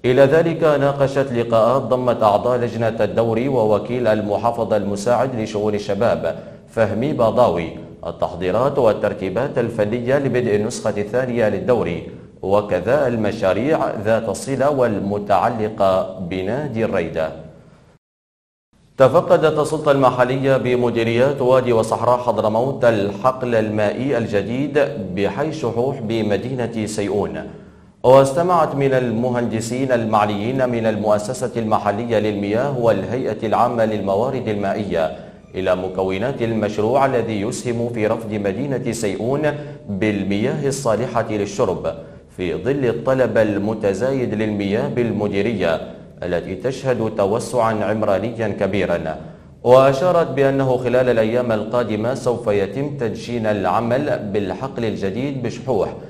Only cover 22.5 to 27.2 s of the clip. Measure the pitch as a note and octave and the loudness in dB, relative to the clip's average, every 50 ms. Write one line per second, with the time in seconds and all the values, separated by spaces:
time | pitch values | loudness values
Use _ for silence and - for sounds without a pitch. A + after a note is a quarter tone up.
22.5 | G#2+ A2 B2 C#3 C3 - A#2+ A#2+ A2+ G#2 G2 G2+ G2 - - B2+ C3 - B2+ B2 | 2 2 0 0 -2 2 2 4 4 4 0 -2 -4 0 0 0 0 0 -4 0
23.5 | A#2+ A2 A2 G#2+ G#2 G#2+ G#2 G#2 - - B2+ C#3 C3+ A#2 A2+ F#2+ G#2 G2+ G2 G#2 | 0 0 0 0 -2 0 0 0 -2 -2 -2 -2 -2 -2 -2 0 -2 -2 -2 -2
24.5 | A#2+ B2+ C#3+ C#3+ C#3 D3+ C#3 - - G#2+ G2 F2+ F2 G2+ G2 F#2+ - C3 D3 D#3 | -4 -4 -4 0 2 0 0 0 -2 -8 -8 -6 -4 -2 -2 -2 -2 -2 -4 -4
25.5 | D3 - B2+ A#2 G#2+ A#2 B2 C3 - - A2 G#2 A2+ A2+ A2 G#2 G2+ F#2+ - B2+ | -4 -4 -4 -4 -2 -2 -2 -2 -4 -6 -4 -4 -2 -2 0 0 0 -2 -2 -4
26.5 | C3+ B2 A#2 A2 A2 A2+ G#2+ G2 - - G2+ G2 F#2+ G2+ | -4 -4 -4 -4 -4 -4 -4 -4 -4 -4 -4 -2 0 -2